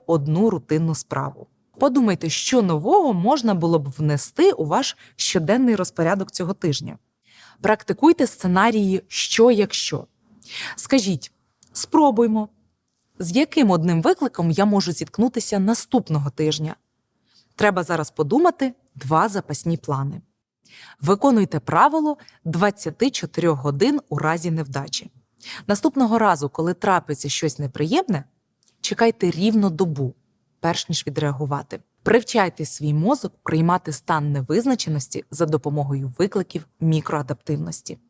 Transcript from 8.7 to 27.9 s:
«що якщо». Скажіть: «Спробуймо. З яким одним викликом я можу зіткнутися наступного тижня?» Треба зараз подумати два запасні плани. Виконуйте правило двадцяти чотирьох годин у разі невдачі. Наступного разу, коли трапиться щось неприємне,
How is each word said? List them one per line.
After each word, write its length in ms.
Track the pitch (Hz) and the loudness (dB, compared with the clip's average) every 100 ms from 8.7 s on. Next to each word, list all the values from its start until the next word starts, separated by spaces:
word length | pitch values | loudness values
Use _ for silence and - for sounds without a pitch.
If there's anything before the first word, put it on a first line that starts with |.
| 220 196 190 - | 2 0 0 -4
«що 440 | - - - 233 | -8 -2 4 6
якщо». 560 | 214 202 - - 147 - _ _ _ - - - - | 6 2 -2 -6 -8 -10 _ _ _ -18 -14 -10 -8
Скажіть: 560 | - 269 196 160 - _ _ _ _ | 0 0 2 -4 -6 _ _ _ _
«Спробуймо. 760 | - - 311 294 226 233 220 208 _ _ _ _ _ _ - | -10 0 4 4 4 2 0 -4 _ _ _ _ _ _ -8
З 120 | 170 | -2
яким 400 | 202 302 330 220 | 0 0 2 4
одним 300 | 180 170 165 | 4 2 2
викликом 500 | 220 370 269 - 170 | 2 2 -2 -2 -2
я 140 | 160 208 | 2 2
можу 260 | 202 180 | 2 0
зіткнутися 680 | 165 156 - 240 233 - 202 | -4 -6 -2 0 0 -2 0
наступного 680 | 190 240 - 247 - 156 139 | 0 0 0 -2 0 -2 -4
тижня?» 460 | - 156 147 156 - _ _ _ _ _ _ _ - | -2 -2 -2 -6 -10 _ _ _ _ _ _ _ 0
Треба 280 | 208 185 | 0 2
зараз 280 | 170 165 147 | -2 -2 -2
подумати 640 | - 151 262 349 339 269 - _ - | -2 0 2 2 2 -2 -6 _ -12
два 340 | 131 160 214 | 0 2 2
запасні 480 | 196 - 143 165 165 | -2 -6 -6 -4 -4
плани. 440 | - 135 139 - - _ _ _ _ - - - | -4 -4 -6 -8 -16 _ _ _ _ -20 -20 -4
Виконуйте 580 | 143 302 277 226 190 156 | 0 2 4 4 2 -2
правило 580 | - 160 254 320 302 294 - _ 165 | -2 2 4 2 -2 -4 -10 _ -6
двадцяти 640 | 165 208 202 165 - 269 | 0 0 -2 -8 -2 -2
чотирьох 500 | - 160 - 170 147 | -2 -6 -2 0 0
годин 400 | 143 139 240 311 - | -2 0 0 0 -2
у 80 | 151 | -4
разі 340 | 156 165 170 | -2 -2 -2
невдачі. 600 | 160 139 135 139 - - _ _ _ - - - | -4 -4 -8 -8 -10 -12 _ _ _ -18 -10 -4
Наступного 520 | 202 320 269 233 226 | 0 0 2 2 2
разу, 300 | 214 160 139 | 2 2 -2
коли 240 | - 165 | -2 -4
трапиться 560 | 180 208 180 - 143 143 | -2 0 0 0 -6 -6
щось 300 | - 160 - | -4 -4 -4
неприємне, 640 | 143 - 156 | -6 -4 -2